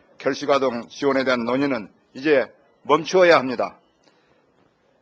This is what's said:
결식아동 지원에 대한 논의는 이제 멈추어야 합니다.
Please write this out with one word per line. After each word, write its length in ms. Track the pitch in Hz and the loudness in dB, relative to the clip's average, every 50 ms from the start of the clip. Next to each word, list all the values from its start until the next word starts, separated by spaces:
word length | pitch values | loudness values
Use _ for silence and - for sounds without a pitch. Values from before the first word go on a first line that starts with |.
| _ _ _ | _ _ _
결식아동 720 | - - 135 139 - 147 139 143 135 135 131 117 120 110 - | -8 -6 -6 -6 -4 -2 0 0 0 0 -2 -4 -6 -10 -14
지원에 340 | - - 147 139 135 135 131 | -10 -4 -2 0 0 0 0
대한 200 | 131 127 120 113 | 0 -2 -2 -2
논의는 460 | 120 123 135 143 143 131 117 98 - _ _ _ _ - | -2 -2 -2 -2 -2 -4 -6 -8 -12 _ _ _ _ -14
이제 360 | 127 135 156 147 131 113 - _ _ _ _ _ _ | -6 -2 0 2 2 0 -2 _ _ _ _ _ _
멈추어야 560 | - 120 143 156 160 - - 190 180 175 160 | -2 0 0 0 0 0 2 4 4 6 4
합니다. 400 | 139 127 131 123 107 104 92 - _ _ _ _ _ _ _ _ _ _ _ _ _ _ _ _ _ _ _ _ _ _ _ _ _ | 4 2 0 -6 -6 -6 -8 -10 _ _ _ _ _ _ _ _ _ _ _ _ _ _ _ _ _ _ _ _ _ _ _ _ _